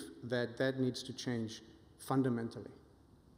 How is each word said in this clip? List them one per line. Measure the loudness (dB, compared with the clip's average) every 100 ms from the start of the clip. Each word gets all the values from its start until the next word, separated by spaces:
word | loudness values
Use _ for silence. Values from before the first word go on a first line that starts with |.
| -8 -10
that | -2 0 2 2
that | 2 4
needs | 2 2
to | -4
change | -4 0 0 0 -6 -14 -20 -20 -8
fundamentally. | 2 4 4 2 -2 -6 -12 -14 -20 -20 -20 -20 -20